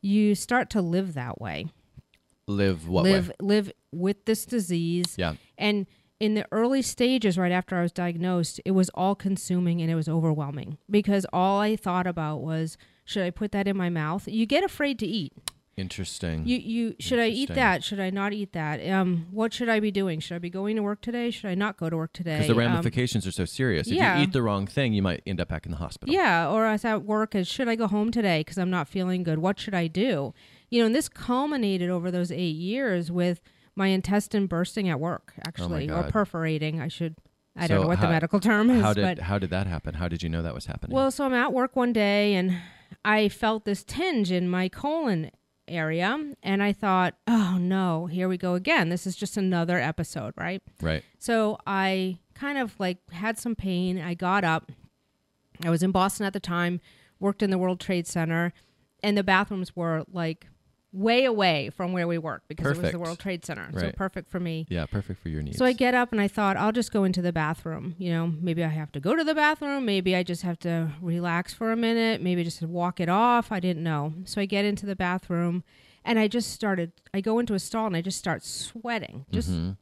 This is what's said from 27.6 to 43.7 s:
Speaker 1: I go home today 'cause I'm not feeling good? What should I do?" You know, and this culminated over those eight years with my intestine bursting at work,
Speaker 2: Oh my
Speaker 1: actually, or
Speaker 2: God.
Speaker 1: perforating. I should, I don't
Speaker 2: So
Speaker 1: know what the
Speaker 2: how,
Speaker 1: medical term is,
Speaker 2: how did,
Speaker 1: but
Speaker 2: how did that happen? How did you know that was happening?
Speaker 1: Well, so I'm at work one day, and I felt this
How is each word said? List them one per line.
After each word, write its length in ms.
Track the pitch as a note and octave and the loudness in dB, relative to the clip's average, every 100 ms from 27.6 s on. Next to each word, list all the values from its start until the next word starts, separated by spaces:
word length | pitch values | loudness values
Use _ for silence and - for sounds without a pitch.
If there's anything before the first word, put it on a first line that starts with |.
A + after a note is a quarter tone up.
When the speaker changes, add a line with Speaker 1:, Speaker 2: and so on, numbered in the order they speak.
| B3 | -2
Speaker 1:
I 80 | A3+ | 0
go 100 | A3 | 0
home 220 | G#3 G#3+ | 2 2
today 340 | A#3 G3+ D#3+ | 2 2 2
'cause 140 | D#3 - | 0 -2
I'm 140 | F3+ | 0
not 160 | F3+ D3 | 0 -2
feeling 340 | F#3+ F3+ F#3 | -2 0 0
good? 160 | E3+ D#3 | 0 0
What 220 | F3+ G3+ | 0 -2
should 160 | - F#3+ | -4 -2
I 100 | E3 | -2
do?" 460 | E3 B3+ E3+ C3+ - - - _ | 0 0 0 -4 -8 -20 -20 _
You 80 | A#3+ | 2
know, 80 | A3 | 4
and 80 | B3 | 2
this 120 | - | 0
culminated 800 | - - B3 D4 D4 G#3 F#3+ F3 | -8 -2 0 0 0 0 0 0
over 180 | F3+ F3+ | -2 -2
those 220 | F3+ F3 | -2 -2
eight 240 | D#3 F3+ D#3 | -2 -2 -2
years 560 | F3 A#3+ C4 F3+ E3+ | -4 -2 0 0 0
with 280 | F3 F3 F3 _ _ _ - | 0 0 0 _ _ _ 0
my 120 | F#3+ | 2
intestine 580 | F#3+ F#3 G3+ - G#3+ G3 | 2 2 0 2 0 0
bursting 420 | E3+ F3+ - F#3+ | 0 -2 0 -2
at 100 | D3 | 0
work, 340 | D#3+ E3+ - - | -2 -6 -10 -12
Speaker 2:
Oh 40 | |
my 20 | - | -10
Speaker 1:
actually, 360 | - F3 D#3+ D3 | -6 -4 -2 -2
or 160 | D#3 | -2
Speaker 2:
God. 80 | - | 0
Speaker 1:
perforating. 720 | A3 G3 E3+ D#3+ D#3 D#3 D#3+ | 0 0 0 -2 0 -2 -4
I 60 | C3 | -6
should, 280 | - E3 D#3+ _ _ _ - | -4 -6 -6 _ _ _ -6
I 120 | E3+ | 2
don't 100 | G2 | 4
Speaker 2:
So 40 | |
Speaker 1:
know 40 | D#3+ | 4
what 140 | B2+ | 4
the 60 | G#2 | 4
Speaker 2:
how, 40 | |
Speaker 1:
medical 280 | D#3+ E3 G3+ | 4 2 2
term 320 | G3+ G#3 A3+ | 4 6 6
is, 100 | B3 | 6
Speaker 2:
how 120 | G#3 | 6
did, 100 | G#2 | 4
Speaker 1:
but 160 | C3+ F3+ | 2 0
Speaker 2:
how 180 | F2 G2+ | 0 0
did 140 | F#2 | 0
that 160 | F2+ F#2+ | 0 -2
happen? 260 | D#2+ - | -4 -4
How 140 | D#2 F2 | -4 -4
did 160 | E2 | -2
you 60 | E2 | -2
know 120 | E2 | -2
that 140 | E2 A#1+ | -4 -6
was 100 | - | -10
happening? 300 | - - C4 | -10 -2 0
Speaker 1:
Well, 160 | C4+ | 0
so 120 | - C#4 | 0 0
I'm 80 | B3 | 2
at 180 | C4+ | 2
work 220 | C4 C4 C4 | 0 0 0
one 180 | A#3+ | 2
day, 400 | A3 G3+ G3+ G#3 | 2 4 4 4
and 220 | F#3+ F#3 F3+ F3 - _ - G#3 | 4 2 -2 -6 -20 _ -6 2
I 240 | G#3+ G#3 | 4 2
felt 360 | - A3 A3 | 2 0 0
this 180 | G#3+ | -2